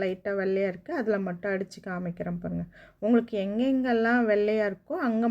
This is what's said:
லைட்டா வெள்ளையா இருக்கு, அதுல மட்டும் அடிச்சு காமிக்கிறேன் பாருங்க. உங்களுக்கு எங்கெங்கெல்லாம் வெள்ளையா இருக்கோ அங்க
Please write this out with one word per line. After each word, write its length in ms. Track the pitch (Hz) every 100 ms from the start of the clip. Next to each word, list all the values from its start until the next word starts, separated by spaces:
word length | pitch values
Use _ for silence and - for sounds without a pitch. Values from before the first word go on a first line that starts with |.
லைட்டா 280 | 190 190 202 196
வெள்ளையா 300 | 190 190 196
இருக்கு, 220 | 180 - 320
அதுல 160 | 214 202 190
மட்டும் 260 | 175 202
அடிச்சு 240 | 190 196 -
காமிக்கிறேன் 560 | 196 180 180 175 175 175
பாருங்க. 220 | 175 170 170 - - _
உங்களுக்கு 320 | 208 233 233 208
எங்கெங்கெல்லாம் 800 | 196 214 262 262 254 233 226 247 226
வெள்ளையா 340 | 208 208 220 208
இருக்கோ 240 | 196 - 339 254
அங்க 200 | 220 233